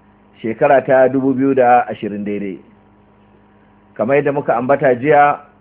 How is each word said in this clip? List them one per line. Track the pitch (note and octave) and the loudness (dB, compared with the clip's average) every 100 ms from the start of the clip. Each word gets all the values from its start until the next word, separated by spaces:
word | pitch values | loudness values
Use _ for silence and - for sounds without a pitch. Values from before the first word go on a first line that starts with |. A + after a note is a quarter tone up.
| _ _ _ _ | _ _ _ _
shekara | A2 A2+ C#3+ C3+ | -10 -2 2 2
ta | C3 C3 C3 | 2 2 2
dubu | C3+ C3+ | 0 -2
biyu | B2+ C3+ | -2 0
da | C3 A#2+ B2 A#2 | 2 4 2 0
ashirin | A2+ G#2+ G2+ G#2 | -8 -10 -8 -8
daidai. | G2+ G2+ F2+ - _ _ _ _ _ _ _ _ _ _ _ _ | -8 -8 -12 -18 _ _ _ _ _ _ _ _ _ _ _ _
Kamar | - A2+ C#3+ | -8 -2 0
yadda | D3 | 0
muka | C#3+ - A2+ | -4 -2 -4
ambata | B2+ C#3 C#3+ | 0 0 2
jiya, | B2+ C#3 D3 C#3+ B2 - _ | 0 2 4 4 0 -10 _